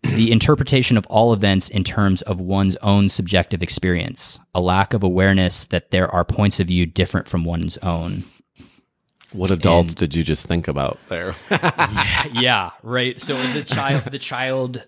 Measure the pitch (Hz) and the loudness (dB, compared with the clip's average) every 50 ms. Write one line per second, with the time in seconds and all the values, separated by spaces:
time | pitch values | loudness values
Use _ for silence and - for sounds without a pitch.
0 | - 123 - 107 113 113 117 113 - - 151 147 147 - - 131 127 - 127 110 | -2 0 2 2 2 4 4 2 4 2 2 2 2 0 2 2 2 4 2 0
1 | 98 - - 107 113 120 117 98 101 101 95 95 - - - 101 92 - - - | 0 2 2 2 4 4 2 2 2 2 2 2 0 -2 -4 -2 -2 -2 0 2
2 | 104 98 95 92 - - 98 90 92 90 95 98 98 98 92 - - 104 101 101 | 2 2 2 0 -2 -6 -6 -6 -4 -2 0 2 2 2 0 0 2 2 4 4
3 | 98 98 - - 95 87 98 92 85 - - 85 87 82 - - - 92 87 82 | 4 2 0 -2 -4 0 2 0 2 0 -2 -4 -4 -6 -6 -2 0 0 0 0
4 | 87 85 - - - - - - _ _ _ 90 90 90 90 95 98 - - 107 | -2 -6 -8 -10 -12 -12 -12 -14 _ _ _ -2 0 2 2 2 2 0 0 0
5 | 98 95 90 92 95 98 95 95 92 90 - - - _ - 87 - _ - 92 | 0 2 2 4 4 6 6 4 4 2 0 -4 -8 _ -4 -4 -2 _ 0 0
6 | 92 80 - 90 85 - - - 104 101 - - 95 85 87 90 87 80 - - | 0 2 0 0 0 0 0 2 2 2 2 0 0 0 2 2 2 0 2 -2
7 | 90 - - 95 - - - 90 82 82 85 85 85 85 85 - - 92 85 82 | -2 0 0 -4 -4 -2 -4 -2 -2 -2 -2 -2 -4 -6 -6 -6 -4 -4 -4 -2
8 | 82 87 98 95 92 - _ _ _ _ _ _ - - _ _ _ _ _ _ | -4 -6 -6 -8 -10 -12 _ _ _ _ _ _ -20 -20 _ _ _ _ _ _
9 | _ _ _ _ - _ - 101 92 92 95 85 - 92 82 87 87 82 82 - | _ _ _ _ -20 _ -8 -4 0 0 0 2 4 4 6 6 4 2 0 -2
10 | 92 78 69 82 80 76 78 - - - 90 85 82 - 73 69 69 67 - - | -2 0 0 -2 0 0 -2 -4 -2 -4 -4 -2 -2 -2 -4 -2 -4 -4 -4 -8
11 | _ _ 92 82 87 95 - - - - 202 160 - 170 - - 165 107 107 160 | _ _ -8 -6 -6 -8 -10 -12 -6 -4 -4 0 0 -2 0 0 -2 0 0 -2
12 | - - - - - 120 117 120 123 127 123 104 95 85 - - - 113 123 127 | 0 0 0 -2 -4 -4 -2 0 2 2 2 2 0 -4 -10 -16 -12 -6 -4 -2
13 | 123 127 123 - - - 139 127 127 127 131 151 131 - 131 139 139 135 139 139 | -2 -2 -6 -8 -8 -6 -6 -4 -4 -4 -4 -6 -6 -4 -4 -2 -2 0 -2 -2
14 | - 135 139 135 - - 135 123 131 131 131 131 127 127 123 120 - | -2 -4 -10 -10 -10 -8 -6 -4 -4 -2 -2 -2 -4 -4 -6 -10 -14